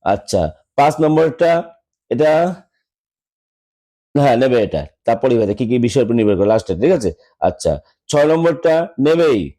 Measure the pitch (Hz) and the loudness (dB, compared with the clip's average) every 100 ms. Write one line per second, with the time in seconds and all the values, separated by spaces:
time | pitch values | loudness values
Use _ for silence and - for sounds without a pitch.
0 | - 101 - 98 80 - _ - 147 151 | -2 -4 -2 -4 -4 -6 _ 0 0 2
1 | 156 156 160 - 170 170 170 - _ _ | 0 2 0 0 0 0 -4 -16 _ _
2 | _ 123 151 156 175 180 _ _ _ _ | _ 0 2 2 -2 -6 _ _ _ _
3 | _ _ _ _ _ _ _ _ _ _ | _ _ _ _ _ _ _ _ _ _
4 | _ 143 143 117 131 123 101 76 76 _ | _ 0 2 2 2 2 0 -4 -10 _
5 | - 113 135 120 104 104 117 123 120 139 | -4 -2 0 0 0 -2 -2 0 0 0
6 | 113 117 107 95 101 110 - 90 135 180 | 0 2 2 2 2 0 -2 -2 0 0
7 | 101 - _ _ 95 - - 73 _ _ | -2 -8 _ _ -4 -2 -4 -6 _ _
8 | _ 147 151 160 165 170 165 160 170 - | _ 0 2 2 0 0 0 0 -2 -2
9 | 139 165 165 117 73 | 0 2 2 0 -4